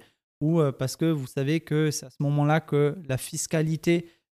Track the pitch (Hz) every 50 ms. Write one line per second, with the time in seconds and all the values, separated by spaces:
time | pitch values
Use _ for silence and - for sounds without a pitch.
0 | - _ _ _ _ _ _ - 147 156 165 170 151 139 131 - 135 127 - -
1 | 160 165 160 147 131 - - 139 135 135 160 165 160 - 151 151 156 151 143 -
2 | - 127 - - 147 143 147 147 143 147 151 160 - - 147 143 147 147 151 196
3 | 165 135 131 123 - - - 156 - - - 160 156 156 160 151 - 175 170 175
4 | 170 - _ _ _ _ _